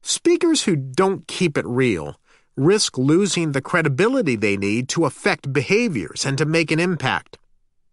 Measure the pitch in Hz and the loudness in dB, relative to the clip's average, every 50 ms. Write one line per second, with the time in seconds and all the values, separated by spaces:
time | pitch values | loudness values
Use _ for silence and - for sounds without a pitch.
0 | _ - - - _ 339 349 330 359 330 320 - - 226 170 143 131 135 127 156 | _ -6 -6 0 _ 2 2 4 4 2 2 2 2 0 0 0 -2 -2 0 2
1 | 190 190 196 143 - - - - 185 165 147 139 - 95 123 127 131 123 98 80 | 2 2 0 -4 -8 -12 -4 -2 -2 0 0 -2 -4 -2 0 2 2 2 2 -2
2 | 73 73 - _ _ _ _ _ _ _ _ - 135 165 202 214 - - - 131 | -4 -10 -12 _ _ _ _ _ _ _ _ 0 2 4 4 2 0 -2 -2 0
3 | 127 139 156 180 208 180 - 175 170 156 139 139 - - - 170 160 147 135 123 | 2 2 4 4 2 0 0 -2 -2 0 -2 -4 -2 0 0 0 2 0 2 2
4 | 190 233 269 269 214 143 120 104 107 104 101 98 101 101 104 120 127 - - 170 | 2 2 2 2 0 0 0 0 0 0 0 0 0 -2 -2 -2 -4 -4 -2 0
5 | 160 135 - - - 208 175 - - 143 131 147 131 - 190 226 247 233 156 110 | 0 -2 -2 -2 0 0 0 0 -4 -4 -4 -4 0 0 0 0 2 0 -2 -4
6 | 80 - - - - 139 139 135 156 151 160 165 165 - 165 156 175 185 180 143 | -6 -6 -8 -6 -4 -4 -2 -2 -2 0 0 0 0 0 0 0 0 -2 -2 -2
7 | 131 127 98 78 - _ - _ _ _ _ _ _ _ _ _ _ _ | -2 -2 -2 -4 -6 _ -20 _ _ _ _ _ _ _ _ _ _ _